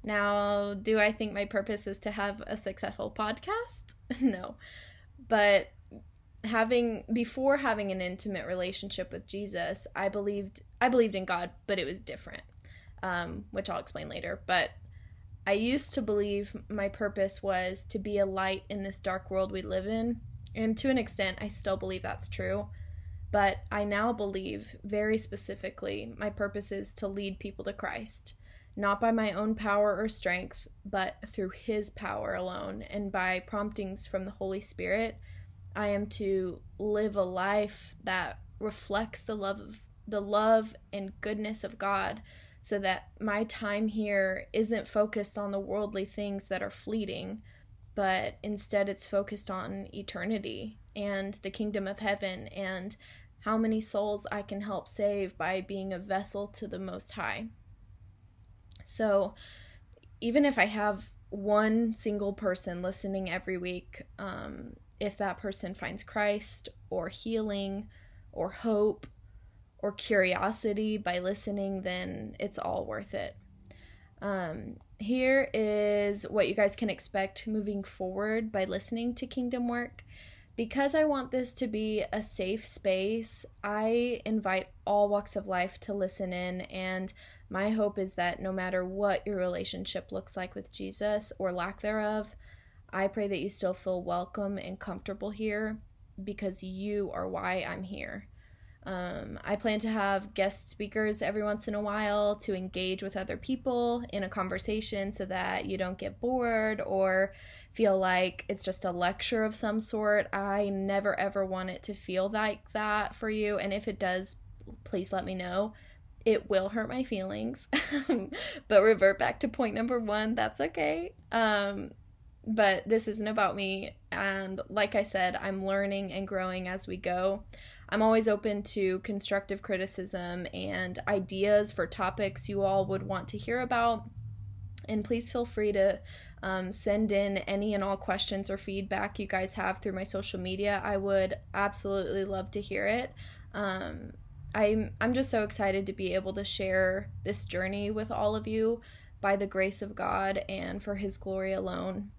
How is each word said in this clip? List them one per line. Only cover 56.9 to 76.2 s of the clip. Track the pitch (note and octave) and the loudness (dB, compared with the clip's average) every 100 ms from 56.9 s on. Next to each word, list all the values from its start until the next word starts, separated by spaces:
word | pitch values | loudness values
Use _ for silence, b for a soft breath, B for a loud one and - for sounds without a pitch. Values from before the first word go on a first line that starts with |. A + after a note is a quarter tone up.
| F#3+ - | -6 -8
High. | - C#3 G#2 A3+ - - - - - - - - - - - - - - | -4 -2 -2 -6 -12 -20 -20 -20 -20 -20 -20 -20 -20 -20 -20 -20 -18 -10
So | - A3 G3+ G3 B B B B B B - - - | 0 4 4 4 B B B B B B -20 -20 -4
even | A3+ B3+ C#4+ | 2 6 6
if | C4+ | 6
I | G3+ | 4
have | G#3+ G#3 G3 - - - | 4 2 0 -6 -18 -10
one | G3+ G3+ G#3 G#3+ A3 A#3 | -4 4 6 6 4 2
single | A3 A3 G#3 G3+ | 0 0 0 0
person | G3 G#3 F#3 - F3 | 0 0 0 -2 -4
listening | F3+ F#3+ G3 G3 F#3 | -4 -2 -2 -2 -2
every | F3+ F#3 F#3 | -2 -2 -4
week, | F3+ F3+ - - - - | -2 -6 -8 -18 -16 -10
um, | G3+ - - C#2 - - - - | -8 -6 -8 -10 -12 -16 -20 -6
if | G#3 G3 | -6 -2
that | - F3 | -4 -2
person | G3+ G3 F3+ | -6 -6 -8
finds | G3 - F#3+ | -6 -8 -8
Christ | - A3 G#3 G#3 - - - - - | -6 0 2 2 -2 -8 -10 -16 -6
or | F#3 E3+ | -4 -4
healing | - A3+ A3+ G#3+ G3+ G3 G3 A3 B B B B | -6 -2 -2 0 -2 -2 -4 -8 B B B B
or | - F3+ | -4 -4
hope | - A3+ G#3 G#3 - - - - b b b b - | -2 2 6 6 2 -8 -20 -20 b b b b -6
or | G#3 | -4
curiosity | G3+ - G#3 F#3 F3+ G3 A3 A3 G#3 G#3+ G#3+ | -4 2 6 6 4 2 2 0 0 0 0
by | G3+ F3+ | 0 0
listening, | F#3 G3+ - G3+ G3 F#3+ | 0 -2 -2 -2 -2 -2
then | F#3 F3+ F3+ F#3 D3+ - | -2 -4 -4 -6 -8 -6
it's | - - | -6 -4
all | - - - | -2 -2 -2
worth | G#2+ G2+ | -6 -6
it. | A2+ F2 - - - B B B B B B | -6 -6 -10 -20 -20 B B B B B B
Um, | G3+ F#3+ E3+ D#3 A2 - - - | -4 -2 -4 -6 -8 -12 -18 -10
here | G#3+ B3+ B3+ C4+ - | 0 4 6 6 4
is | - G#3+ G#3 G#3 G#3 G3+ G3+ | 2 4 4 4 4 4 0